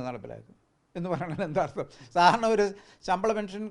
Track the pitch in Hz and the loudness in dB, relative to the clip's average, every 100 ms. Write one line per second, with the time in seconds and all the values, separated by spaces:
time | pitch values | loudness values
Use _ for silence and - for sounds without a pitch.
0 | 127 120 120 113 113 - _ _ _ - | -8 -8 -12 -16 -18 -20 _ _ _ -8
1 | 180 160 175 147 180 170 156 196 139 - | -4 -4 -4 -6 -4 -2 -2 -4 -10 -12
2 | - 175 175 226 226 220 202 196 - - | -4 4 6 6 4 2 2 -2 -16 -10
3 | - 185 220 214 208 196 214 | -4 0 0 0 -4 -8 -8